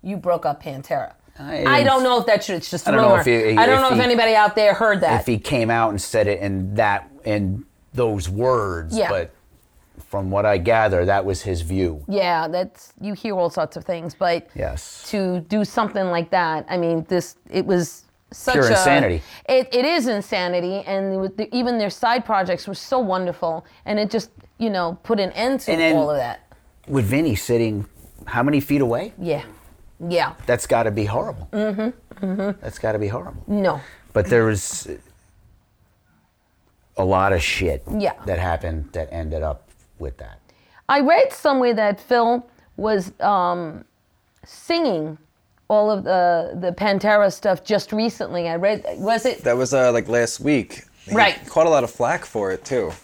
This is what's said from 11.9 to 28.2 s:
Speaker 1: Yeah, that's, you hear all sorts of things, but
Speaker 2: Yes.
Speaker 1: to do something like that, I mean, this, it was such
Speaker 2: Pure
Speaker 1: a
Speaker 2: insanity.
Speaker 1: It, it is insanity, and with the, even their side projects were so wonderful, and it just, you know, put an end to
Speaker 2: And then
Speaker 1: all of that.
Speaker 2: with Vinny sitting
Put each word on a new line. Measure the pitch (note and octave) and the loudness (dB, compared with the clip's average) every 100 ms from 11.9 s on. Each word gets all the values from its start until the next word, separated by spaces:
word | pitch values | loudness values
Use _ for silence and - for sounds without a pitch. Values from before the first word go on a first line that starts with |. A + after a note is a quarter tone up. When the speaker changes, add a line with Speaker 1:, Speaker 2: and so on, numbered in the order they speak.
| D#2 D2 | -4 -6
Speaker 1:
Yeah, | G3 F3+ D#3+ D#3+ | -2 0 0 -2
that's, | F3 F#3+ _ - _ | -4 -6 _ -20 _
you | G3 | -10
hear | G3 A3+ F#3+ | -8 -6 -2
all | E3+ | -2
sorts | E3+ D#3 - | -2 -6 -6
of | - | -8
things, | F3 D#3+ - | -8 -8 -4
but | F3+ E3+ D#3+ - | -2 -2 -4 -8
Speaker 2:
Yes. | - - - - - | -6 -6 -12 -18 -8
Speaker 1:
to | G#3 F#3+ F3+ | -4 -2 -2
do | D#3+ G#3+ | -2 -2
something | G3+ - G#3+ G#3 F#3+ | -2 -2 -2 -2 -2
like | E3+ E3 | -2 0
that, | F#3+ E3 D#3 - | 0 0 -2 -4
I | F3+ | -2
mean, | E3+ E3 D#3+ | 0 -2 0
this, | F3+ E3+ - - | -2 -2 -14 -6
it | F#3 - | -4 0
was | F3+ E3 - _ _ _ | 0 0 -8 _ _ _
such | - - B3+ | -8 0 2
Speaker 2:
Pure | A#3 | 4
Speaker 1:
a | |
Speaker 2:
insanity. | G#3+ F#3 C#3+ A#2+ E2+ - - - | 4 6 4 4 0 -6 -18 0
Speaker 1:
It, | B3+ B3+ | 0 2
it | A#3+ C4+ | 0 2
is | E4+ B3 | 0 0
insanity, | G#3 G3 G3+ F3+ F3+ F3 G3 E3+ | -2 -2 -4 0 -2 -2 -6 -4
and | G3 G3 F#3+ | -4 -2 -2
with | F#3+ F#3+ | -4 -6
the, | G#3+ B3 | -6 -2
even | A#3+ A#3+ | -2 0
their | G3+ | -2
side | - A#3 B3 A3+ | -2 0 0 0
projects | G#3 F#3 F3 - | -2 0 -4 -6
were | |
so | F#3 - B3+ | -12 -4 -2
wonderful, | G#3+ F#3 F3+ E3+ E3+ D#3+ - _ - | 0 -2 -2 -4 -6 -6 -12 _ -6
and | G#3+ | -2
it | G#3 | -2
just, | G3 F#3+ - - _ | -4 -6 -18 -20 _
you | A3+ | -4
know, | F#3+ E3+ F3+ | -2 -4 -6
put | - A3+ | -2 -2
an | F#3 | 0
end | - A#3+ C4+ | -2 -2 -2
to | - | -2
Speaker 2:
And | E3 | 0
then | E3 D#3+ | 2 2
Speaker 1:
all | D3 | 2
of | D3 | 0
that. | A#2+ - _ - _ _ - | -2 -8 _ -20 _ _ -4
Speaker 2:
with | C3+ G#2 | 0 2
Vinny | C3+ D#3+ G#2 | 2 2 -2
sitting | - A#2+ A2+ G#2 G#2 - - - | 0 2 2 -2 -8 -14 -20 -20